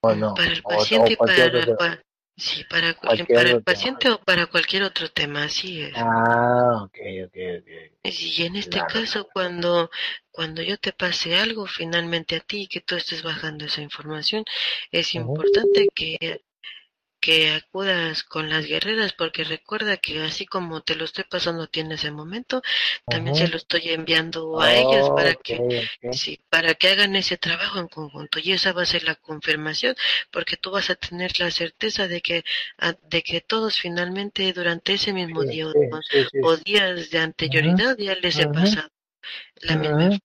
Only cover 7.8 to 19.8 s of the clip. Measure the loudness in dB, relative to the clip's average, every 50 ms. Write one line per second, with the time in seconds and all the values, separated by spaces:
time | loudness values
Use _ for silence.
7.8 | -20 -20 _ _ _ -8 -6 -6 -6 -4 -2 -2 -2 -2 -4 -6 -6 -4 -4 -4
8.8 | -4 -2 -4 -4 -4 -2 -4 -6 -6 -6 _ -4 -4 -4 -4 -2 0 2 2 2
9.8 | 0 0 -4 -8 -6 -6 -8 -10 _ _ _ -8 -8 -8 -6 -6 -4 -4 -4 -4
10.8 | -4 -8 -4 _ -4 -2 -2 -2 -2 0 0 2 2 0 -2 -6 -8 -8 -8 -8
11.8 | -6 -2 -2 -2 -2 0 -2 -4 -2 -4 -6 -6 -6 _ -8 -8 -8 -8 -8 -10
12.8 | _ -6 -6 -4 -4 -6 -8 -6 -6 -6 -6 -6 -6 -8 -8 -8 -6 -6 -6 -6
13.8 | -6 -10 -12 -12 -10 -10 -8 -4 -2 -2 -2 -2 -4 -6 -6 -4 -2 -2 -4 -4
14.8 | -8 -2 0 0 0 0 -2 -4 -4 -4 -2 2 2 4 4 6 4 6 6 6
15.8 | 4 2 _ -4 -6 -6 -6 -6 -6 -6 -8 -8 _ _ _ _ -20 -20 -20 -20
16.8 | _ _ _ _ _ _ _ _ 2 4 4 6 6 4 2 0 -4 _ _ -4
17.8 | 0 0 2 2 0 -2 -4 -6 -8 _ -6 -6 -4 -2 -2 -2 -2 -2 -2 -2
18.8 | 0 0 0 0 0 -2 -2 -2 -4 -4 -2 -6 -6 -4 -6 -8 _ -8 -6 -4